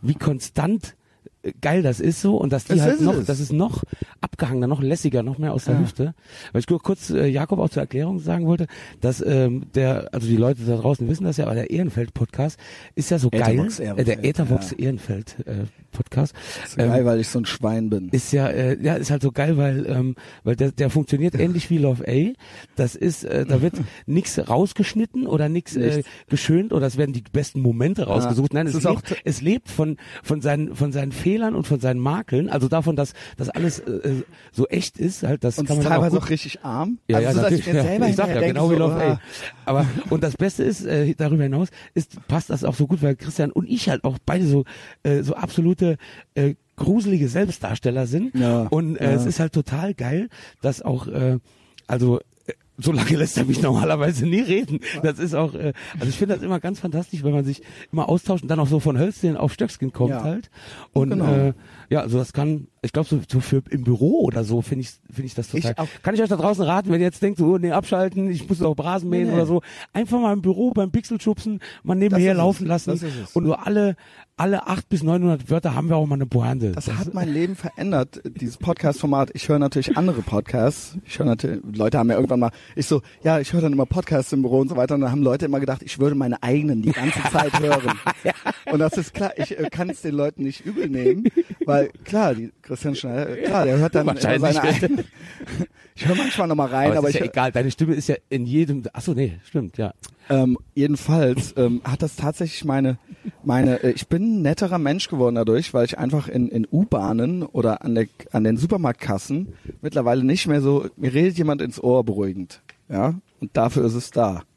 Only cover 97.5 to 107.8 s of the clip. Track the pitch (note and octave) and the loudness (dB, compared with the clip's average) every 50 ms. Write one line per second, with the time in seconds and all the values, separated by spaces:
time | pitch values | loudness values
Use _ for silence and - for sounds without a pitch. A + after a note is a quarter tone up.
97.5 | B2 B2 B2 C3+ A#2+ - D#3+ D#3+ D#3+ C#3+ D3 - D3 - _ _ - C3+ A#2+ A#2+ | 0 0 -2 -2 0 0 0 0 0 -2 0 -2 -4 -4 _ _ -4 -4 -2 0
98.5 | B2+ D3+ E3 C#3+ C#3+ C#3 A2+ A2 _ - - - D#3+ A#2+ C#3 A2+ F2 E2+ _ - | 2 2 2 2 0 -4 -4 -8 _ -8 -4 -4 0 0 0 -2 -4 -8 _ -6
99.5 | - D#3 B2 F2 - - A2+ G2 - _ - - _ _ _ - C#3 C3+ C3 B2+ | -4 -4 -4 -4 -4 -4 -6 -6 -6 _ -20 -20 _ _ _ 0 2 4 4 4
100.5 | B2 A#2+ - _ _ - C#3 D3 D3 C3+ - - D3+ E3 D3+ B2+ C3 C#3 B2 - | 2 0 -2 _ _ 0 2 2 2 0 0 2 2 4 4 4 2 0 -2 -6
101.5 | - - B2+ A#2+ A#2+ A#2+ - - B2+ - - D#3 - - - D3 D#3 - F3+ D#3+ | 0 0 2 2 2 0 -2 -4 -4 -4 -4 -6 -4 -4 -4 -4 -4 -4 -6 -6
102.5 | - - - D3+ C3+ C3+ C3+ C3 B2+ A#2 _ _ - _ _ A3+ - _ - C#3+ | -6 -6 -4 -2 0 2 2 2 0 -2 _ _ -20 _ _ -14 -14 _ -2 0
103.5 | B2 B2+ C3+ C#3 B2+ - - C3 B2 - - _ - E3+ G3 A#3 A3+ G#3 E3 C#3 | 2 4 4 4 2 2 2 0 0 0 -2 _ -2 0 2 2 2 2 2 2
104.5 | D#3 - G#3 F#3 F#3 F3 D3+ C#3+ D3 G3 - - - C#3+ B2+ B2 A#2+ A#2 A2+ G#2+ | 2 0 0 -2 0 0 0 0 0 0 -2 -4 0 2 2 2 2 2 2 4
105.5 | A2 B2+ E3+ - - C3 A#2+ A#2+ - - - B2+ C#3+ D3+ C#3+ - - B2+ B2 A#2+ | 2 2 2 0 0 0 0 0 0 -4 -2 0 0 0 -2 0 0 0 0 0
106.5 | - A#2 A2 - - D#3 G3 A3+ - B2 G2 G2 A2 A2+ A#2 C3 F3 F3+ E3+ - | 0 -2 -2 0 2 2 2 2 2 0 0 0 0 0 0 0 -2 -4 -6 -6
107.5 | _ - A2+ A2+ G#2+ - | _ 0 0 0 0 0